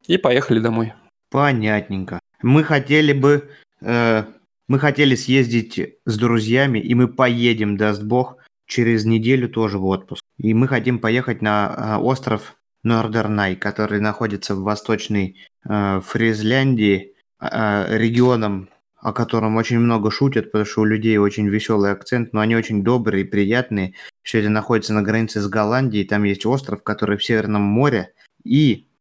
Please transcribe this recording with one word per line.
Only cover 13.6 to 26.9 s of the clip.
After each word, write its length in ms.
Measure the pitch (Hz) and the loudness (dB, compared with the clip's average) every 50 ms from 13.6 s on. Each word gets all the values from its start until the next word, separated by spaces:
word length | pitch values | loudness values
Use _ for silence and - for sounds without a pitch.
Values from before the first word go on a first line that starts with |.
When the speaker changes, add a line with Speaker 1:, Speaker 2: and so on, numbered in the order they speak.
| - 101 101 - 107 104 104 104 | -6 -6 -4 -4 -4 -2 -2 -2
Speaker 2:
находится 540 | 104 107 101 - 117 107 101 98 - - 101 | -2 -2 -2 -4 -4 -4 -4 -6 -6 -6 -6
в 80 | 95 95 | -4 -4
восточной, 760 | 104 107 104 - - 113 107 - - 107 101 95 92 - - - - _ _ _ - | -4 -4 -4 -2 -4 -4 -4 -2 -2 -2 -2 -2 -2 -6 -12 -20 -20 _ _ _ -4
э, 320 | 107 104 101 98 98 95 92 | -2 -2 0 0 -2 -2 -4
Фризляндии, 1120 | - - 113 117 113 110 107 107 110 123 135 135 135 127 113 107 101 98 92 98 - _ _ _ _ _ _ | -4 -2 0 0 0 0 0 0 0 0 2 2 2 2 2 2 2 2 2 -2 -8 _ _ _ _ _ _
э, 560 | - - - 113 110 107 101 101 95 - 107 | -10 -6 -4 -2 0 0 0 0 0 0 0
регионом, 720 | 107 117 113 117 120 123 127 123 113 110 104 101 95 92 - _ _ _ _ _ _ | 0 0 2 2 4 4 4 4 2 0 -2 -4 -6 -8 -12 _ _ _ _ _ _
о 120 | - 117 107 | -6 -6 -4
котором 440 | - 117 - - 113 107 107 107 | -2 -4 -2 -2 -2 0 0 0
очень 220 | 113 113 - 123 117 | 0 0 0 0 2
много 320 | 117 120 117 113 101 110 | 2 2 2 0 0 -2
шутят, 360 | 107 - 135 139 - 113 104 | 0 0 0 0 0 -2 -2
потому 180 | - - 107 107 | -2 -2 -2 -2
что 180 | 104 - - 110 | -2 0 0 2
у 20 | |
людей 320 | 107 110 107 107 113 110 | 2 2 2 2 2 2
очень 320 | 104 101 101 101 - 104 101 | 4 2 2 0 0 -2 0
веселый 440 | 98 107 - - 113 104 98 101 101 | 0 -2 0 0 2 2 2 2 0
акцент, 400 | 98 - - 127 123 117 110 - | -4 -4 -4 -4 -4 -4 -2 -2
но 80 | 107 | -2
они 160 | 107 113 117 | 0 2 2
очень 260 | 113 113 - 113 104 98 | 0 0 -2 -2 -2 0
добрые 420 | 113 123 127 110 110 98 95 95 | 2 0 2 0 0 -2 -2 -2
и 40 | 95 | -2
приятные. 640 | - 101 101 98 113 123 127 - 110 101 95 92 - - - - - _ _ | 0 0 0 2 0 0 -2 -2 -4 -4 -4 -4 -6 -12 -20 -20 -20 _ _
Все 180 | - - 113 | -4 -2 0
это 100 | 104 104 | 0 2
находится 420 | 107 110 104 - 120 110 104 - 110 | 0 0 0 0 0 0 0 0 0
на 80 | 107 101 | 0 0
границе 380 | 104 110 113 113 110 - 110 | 0 0 0 -2 -2 -2 -4
с 80 | 101 101 | -4 -2
Голландией, 580 | 95 110 107 104 117 127 135 127 104 104 98 | -2 0 0 0 0 0 0 0 0 -2 -2
там 180 | 95 107 104 104 | 0 0 0 2
есть 200 | 101 101 98 - | 0 0 -2 -2
остров, 380 | 107 127 139 135 - 107 98 - | -2 -2 -2 -2 -6 -10 -8 -6
который 340 | - | -6